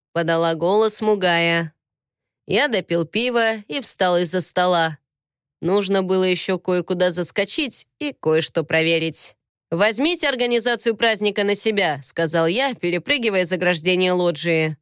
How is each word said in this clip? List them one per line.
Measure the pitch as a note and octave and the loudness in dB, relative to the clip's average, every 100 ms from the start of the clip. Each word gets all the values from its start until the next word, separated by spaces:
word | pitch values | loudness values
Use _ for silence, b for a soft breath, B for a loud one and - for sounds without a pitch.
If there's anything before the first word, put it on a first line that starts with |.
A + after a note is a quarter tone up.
| _ | _
подала | E3 E3 E3 E3 | -2 0 2 2
голос | D#3+ E3+ G#3+ A3 - | 0 2 4 2 0
Мугая. | G#3+ G3+ F#3 E3+ E3+ E3+ D#3+ _ _ _ _ _ _ _ - | 0 2 2 2 2 0 -4 _ _ _ _ _ _ _ -2
Я | G3+ C#4+ | 0 0
допил | G3+ - E3+ D#3+ | -2 -2 -2 -2
пиво | A3 B3 A#3 A3+ A3 - | -2 0 2 0 -2 -6
и | C#4+ | -6
встал | - - F#3 F3 | -4 0 2 2
из-за | F3 F#3 | 2 -2
стола. | - F#3 F3+ E3+ D#3+ D3+ _ _ _ _ _ _ | -2 0 2 2 0 -4 _ _ _ _ _ _
Нужно | E3+ G3+ F#3+ G3 | 0 0 2 0
было | F#3 F#3 | 2 2
ещё | F#3 F3 - F#3 | 2 0 -2 -2
кое-куда | - F3+ E3 F3+ F3+ | 0 -2 0 0 0
заскочить | E3+ E3 - F3 - C4 - - - | 0 -4 -2 -2 -2 -4 -6 -10 -10
и | D4 | -10
кое-что | - D#3+ D#3 - E3 | -4 0 0 0 -4
проверить. | D3+ D#3+ E3 E3 D#3+ - - - _ _ - | -2 0 0 0 -2 -4 -8 -12 _ _ -6
«Возьмите | E3+ G#3+ G#3+ D#4 F4+ C#4+ | 0 0 2 0 0 0
организацию | B3 B3 A#3+ A#3+ A#3 A#3 | 0 2 2 0 0 -2
праздника | G#3+ A#3 G#3 G#3 G#3 | 0 0 2 0 0
на | G3+ | 0
себя», | G#3 A3+ G3+ E3+ C#3 | 0 0 0 0 -2
сказал | - - E3 E3+ E3 | -4 -2 0 2 2
я, | G#3+ C4+ | 2 -2
перепрыгивая | A#3 F3 E3+ G#3+ C#4+ A3+ F#3+ F3+ | -2 -4 -2 -2 -2 0 0 0
заграждение | F3+ F3 E3 E3+ F3+ F3+ | 0 0 0 0 2 2
лоджии. | F3+ F3 E3 E3+ D#3+ D#3 D3+ | 2 0 0 0 0 0 -4